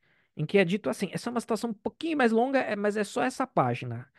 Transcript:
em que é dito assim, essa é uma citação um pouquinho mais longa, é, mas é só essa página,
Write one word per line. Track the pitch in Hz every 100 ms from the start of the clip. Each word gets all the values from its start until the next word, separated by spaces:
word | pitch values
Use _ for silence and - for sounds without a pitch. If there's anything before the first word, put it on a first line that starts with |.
| _ _ _ -
em | 151
que | 196
é | 180
dito | 202 254
assim, | 247 196
essa | 165 -
é |
uma | 240
citação | - 220 233
um |
pouquinho | 208 - - 320 302
mais | 240
longa, | 220 254 269
é, | 247 208
mas | 208 208
é |
só | 202 -
essa | 254 - -
página, | - 127 120 127 117 123